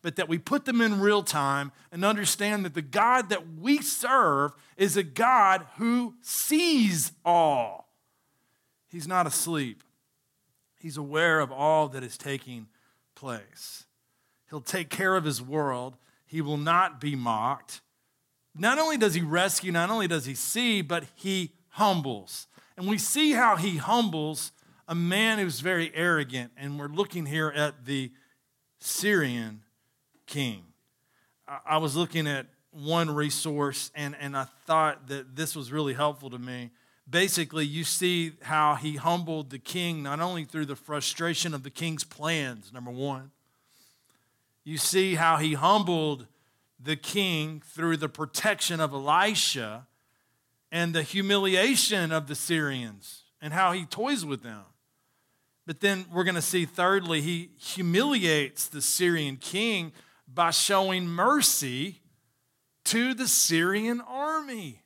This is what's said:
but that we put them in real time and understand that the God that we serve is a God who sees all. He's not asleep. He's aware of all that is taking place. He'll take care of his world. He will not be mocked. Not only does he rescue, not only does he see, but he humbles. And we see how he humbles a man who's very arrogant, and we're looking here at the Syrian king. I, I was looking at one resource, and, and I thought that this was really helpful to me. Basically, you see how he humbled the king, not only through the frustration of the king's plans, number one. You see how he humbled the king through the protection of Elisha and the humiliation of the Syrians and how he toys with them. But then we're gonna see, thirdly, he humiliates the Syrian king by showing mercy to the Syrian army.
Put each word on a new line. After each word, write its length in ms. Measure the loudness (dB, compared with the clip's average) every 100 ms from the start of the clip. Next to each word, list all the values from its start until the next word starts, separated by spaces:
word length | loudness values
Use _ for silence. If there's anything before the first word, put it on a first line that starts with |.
but 160 | -6 -4
that 100 | -2
we 100 | -2
put 280 | 0 -2 2
them 160 | 4
in 180 | 4 4
real 240 | 4 4
time 480 | 2 0 2 0 -2 _ _
and 100 | 0
understand 640 | 2 2 0 0 0 0 -2
that 80 |
the 80 | -4
God 480 | -2 2 4 4 2
that 240 | -4 -4 -6
we 200 | 2 2
serve 680 | 2 -4 2 6 6 4 2 -2 _ 0
is 220 | 2 2
a 60 |
God 600 | -2 2 4 8 6 4 0 -2
who 380 | 0 2 -2 -8
sees 920 | -6 -4 2 2 4 4 4 2 -2 -2
all. 640 | 2 6 6 2 -2 -8 -18 _ _ _ _ _ _ _ _ _ _
He's 180 | -12 0
not 180 | 2 2
asleep. 580 | 0 0 -2 -2 -8 _ _ _ _ _ _ _ _ _ _
He's 200 | -12 -10
aware 420 | -2 2 4 4
of 120 | 2
all 380 | 2 4 4 2
that 140 | -2
is 140 | -10 -10
taking 500 | -8 -8 -8 -16 -16 _ _ _ _ _
place. 680 | -10 -10 -12 -18 -16 -18 -20 _ _ _ _ _ _
He'll 120 | -12
take 280 | -6 -6 -4
care 260 | -2 2 2
of 100 | 2
his 160 | -4
world. 540 | -4 -2 -2 -2 -8 -14 _ _ _
He 160 | -6
will 160 | -4 -2
not 420 | 2 4 4 0
be 160 | -4 -2
mocked. 680 | 0 0 0 -4 -10 -20 _ _ _ _ _ _ _ -2
Not 240 | 2 4
only 180 | 2 4
does 160 | 2
he 80 | 2
rescue, 500 | 0 2 2 0 -2
not 180 | 0 0
only 180 | 0 0
does 180 | -2 -4
he 80 |
see, 480 | -6 -4 0 2 0
but 220 | 0 -4 -6 _
he 360 | -4 -2 -4 _ _
humbles. 760 | 0 2 2 -2 -6 -10 -14 -16 _ _ -8
And 120 | -2
we 100 | -2
see 360 | 0 2 4
how 220 | 6 4 4
he 220 | 2 -2
humbles 760 | 2 2 2 -2 -4 -6 -10 _ _ _ -6
a 80 | -2
man 420 | 0 2 2 2
who's 220 | 0 -2
very 320 | -2 0 -2
arrogant, 580 | -2 0 0 -2 -6 -8 -10
and 220 | -10 -8
we're 80 | -8
looking 400 | -2 -2 -4 -4
here 260 | -2 -2 0
at 300 | -2 -2 -6
the 260 | -6 -6 _ _ _ _ _ _ _
Syrian 840 | -8 -2 2 2 2 -2 -6 -12 _ _ _ _ _ _ -12
king. 380 | -6 -6 -6 -16 _ _ _ _ _ _ _ -16
I, 120 | -14 -2
I 100 | 0
was 180 | 0 -2
looking 300 | -2 -2 -2
at 220 | -4 -8 _ _
one 400 | -12 -2 0 2
resource, 800 | 0 -2 -2 -4 -2 -2 -4 -10 -8
and, 200 | -10 -8
and 160 | -8 -6
I 100 | -8 _ 0
thought 420 | 2 2 -2 -8
that 280 | -10 -10 -6
this 200 | -6 -6
was 160 | -6
really 220 | -4 -4
helpful 360 | 0 -2 -2 -14
to 80 | -12
me. 320 | -10 -10 -12 _ _ _ -2
Basically, 560 | 0 2 0 -2 -2 -2
you 180 | -2
see 500 | -4 0 0 0 -2 -8
how 340 | -2 2 2 2
he 200 | -4 -2
humbled 560 | 0 0 -2 -6 -6
the 80 | -12
king, 440 | -8 -4 -4 -4
not 160 | -6 -4
only 240 | -4 -4
through 220 | -6 -6 -6
the 100 | -8
frustration 800 | -6 -4 -4 -2 -2 -2 -4
of 100 | -6
the 80 | -10
king's 320 | -6 -6 -6
plans, 680 | -10 -6 -2 -2 -4 -8 -16
number 180 | -16 -12
one. 400 | -6 -6 -6 -12 _ _ _ _ _ _ _ _ _ _ _ _ _
You 140 | -10 -4
see 380 | 0 2 2 4
how 220 | 4 4
he 160 | 2
humbled 760 | 2 4 4 4 0 0 -4 -10 _ _ _ _ _
the 160 | -6 -6
king 640 | -4 -2 0 -2 -4 -8 -14
through 320 | -4 -2 -2
the 120 | -4
protection 680 | -6 -8 -2 0 0 -2 0
of 140 | -2
Elisha 920 | -2 2 4 4 2 -2 -2 -6 -10 -16 _ _ _ _ _ _ _ _
and 220 | -2 0
the 100 | 0
humiliation 1080 | -2 -2 2 2 4 4 4 2 2 0 0
of 160 | -2 -4
the 80 | -8
Syrians 880 | -2 -2 0 -4 -8 -14 -20 -20 _ _
and 120 | -6
how 180 | 2 2
he 140 | 2 -6
toys 380 | -6 -4 -4
with 200 | -4 -8
them. 200 | -10 -16 -20 _ _ _ _ _ _ _ _ _ -12
But 160 | 0
then 240 | 0 0 -2
we're 120 | 0
gonna 180 | 2 0
see, 240 | 0 0 -2
thirdly, 560 | 2 4 4 2 0
he 300 | 0 -4 -6 _
humiliates 1120 | -12 -4 0 2 2 2 2 2 0 -4 -8
the 140 | -4
Syrian 560 | -2 2 2 2 -2 -6
king 540 | -6 -2 0 -2 -6 -12 _ _ -10
by 200 | 0 2
showing 560 | 2 2 2 2 0 -2
mercy 920 | 2 4 6 4 2 -2 -4 -6 -10 _ _ _ _ _ _ _ _ -2
to 280 | 0 0
the 140 | 0 0
Syrian 760 | 2 4 2 2 0 -2 -4
army. 800 | -6 -6 -4 -4 -6 -10 -12 -14